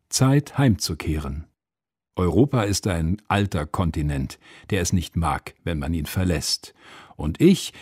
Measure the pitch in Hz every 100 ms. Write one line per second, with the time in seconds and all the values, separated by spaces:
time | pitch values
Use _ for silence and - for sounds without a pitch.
0 | _ - 131 139 147 - 139 92 - 80
1 | - 76 73 71 - _ _ _ _ _
2 | _ - 90 80 139 131 104 98 110 85
3 | 80 98 - 101 101 85 76 - 87 80
4 | 73 71 65 - - - - 98 87 95
5 | 80 87 82 - - - - 82 73 85
6 | 76 - 90 80 - - - - - -
7 | - - 78 80 165 196 - -